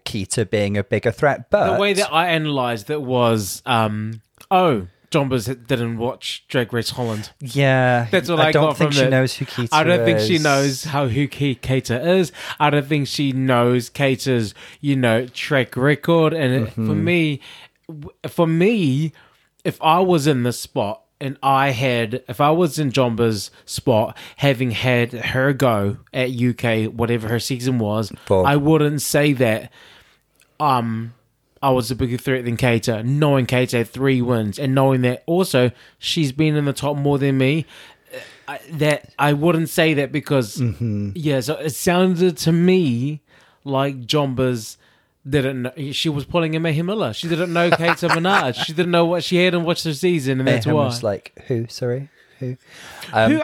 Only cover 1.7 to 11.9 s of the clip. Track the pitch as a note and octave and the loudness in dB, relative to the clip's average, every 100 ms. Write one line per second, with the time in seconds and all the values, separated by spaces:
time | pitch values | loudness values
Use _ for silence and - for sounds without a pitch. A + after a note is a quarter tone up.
1.7 | G3+ G3+ G3 E3 D#3 F3 E3 D#3 C#3+ B2 | 2 0 0 0 0 2 0 0 -2 -2
2.7 | A#2 G2+ D3+ B2+ B2+ A#2 A2+ F#2 - - | -4 -6 -6 -2 2 4 2 -2 -8 0
3.7 | A#2 A2 G#2+ G#2+ A2 _ _ - F#3 F3+ | 0 2 -2 -8 -10 _ _ 0 2 4
4.7 | A#2 F2+ _ _ D#3+ C#3 B2+ G#2+ C3 - | 0 -4 _ _ -2 0 -2 -4 -10 -4
5.7 | B2+ A#2 A2+ A#2+ - - - _ C3+ A#2+ | -2 -2 -4 -6 -6 -12 -12 _ -2 -2
6.7 | A#2+ A2 - A#2+ G#2+ G#2 _ C3 C3 C3+ | -2 -4 -4 -4 -4 -8 _ -6 0 2
7.7 | C3 B2+ B2 A#2 F#3 E3+ D#3+ D#3 D3+ D#3 | 4 4 2 2 0 0 2 4 4 2
8.7 | C#3+ D#3 C#3+ C3 C3 C3 - C3+ - A#2+ | 2 2 4 4 4 2 -2 -8 -4 2
9.7 | D#3 D#3+ F3 A#2 G#2+ A2 D#3+ D3+ C#3 C#3 | 2 4 4 4 2 2 2 4 2 2
10.7 | C3 D#3 D3 C3+ A#2 C#3+ - C#3+ B2 - | -2 -4 -2 0 0 -2 -2 -4 -4 -2
11.7 | C3 - | -2 0